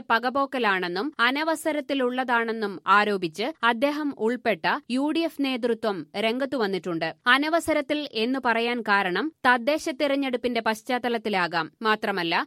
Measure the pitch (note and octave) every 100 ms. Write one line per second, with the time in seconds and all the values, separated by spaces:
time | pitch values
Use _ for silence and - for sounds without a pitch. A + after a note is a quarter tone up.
0 | C4 A3+ B3 C4 C#4 C4+ A3 F#3 F3 F3+
1 | C4+ - A#3 C#4 D#4+ D#4+ D#4+ D4+ - C#4
2 | B3 B3+ B3+ A#3 A#3 A3+ G#3 F3+ F3+ G3
3 | G#3 G3+ F3 D#3 A#3+ D#4+ A#3 A#3 C#4+ D4
4 | D4 - A3 B3 A#3+ F3 E3+ B3 - B3
5 | D4 D#4+ E4 - C4+ B3+ A#3+ A3+ A3+ F#3+
6 | C#3+ G3 A3 B3 C4+ C#4 G#3 F#3+ F#3 E3+
7 | E3 - - C4 D4+ E4 D#4+ D4+ C#4+ D4+
8 | D4 - A#3 C4 B3 A3+ A#3 A#3+ A3 G3+
9 | F#3+ F3+ D4+ - C4 B3 A#3 D4+ E4 C4
10 | D4 C#4 C4+ B3 B3+ A#3 A3+ A3 - B3
11 | B3 A#3 A3 G3 E3+ E3+ D#3+ - A3+ G#3+
12 | G#3+ G3 E3+ F3